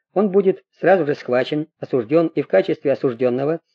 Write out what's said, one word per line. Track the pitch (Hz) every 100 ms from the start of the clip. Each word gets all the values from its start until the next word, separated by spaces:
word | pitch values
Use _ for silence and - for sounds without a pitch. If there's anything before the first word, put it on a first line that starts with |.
| _
Он | 185 208
будет | 185 190 175 _ _
сразу | 156 190 143
же | 143
схвачен, | - 123 127 151 156 _
осужден | - 135 110 156 165
и | -
в | 139
качестве | 190 185 151 147
осужденного | 135 139 117 123 123 143 165 -